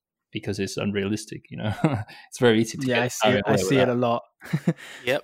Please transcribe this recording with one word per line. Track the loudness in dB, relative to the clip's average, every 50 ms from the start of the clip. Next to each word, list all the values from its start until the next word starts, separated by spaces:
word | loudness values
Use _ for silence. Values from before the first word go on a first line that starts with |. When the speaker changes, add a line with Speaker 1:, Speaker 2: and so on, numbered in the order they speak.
| _ _ _ _ _ _
Speaker 1:
because | -12 -8 -6 -6 -4 -4
it's | -4 -4 -4
unrealistic, | -4 -4 -2 -2 -2 -2 -2 -2 -4 -6 -10 -14 -16 -14 _
you | -12
know? | -6 -6 -6 -2 0 0
<laughs> | 0 0 -2 -6 -10 -16 -20 -20 _
It's | -2 4
very | 4 6 6 6
easy | 2 0 -2
to | -4 -2
Speaker 2:
Yeah, | 0 0
Speaker 1:
get | 0 0
Speaker 2:
I |
see | -2 -2 0 2
Speaker 1:
carried | 2 2 2
Speaker 2:
it, | 2
I | 2
Speaker 1:
away | 0 2 2
with | 2
Speaker 2:
see | 4 4
it | 4
Speaker 1:
that. | 4
Speaker 2:
a | 2
lot. | 2 2 2 0 -2 -4 _ _ _
<laughs> | -6 -6 -6 -2 0 -2 -2 -2 -10 -18 -18 -6
Speaker 3:
Yep. | -2 -2 -2 -2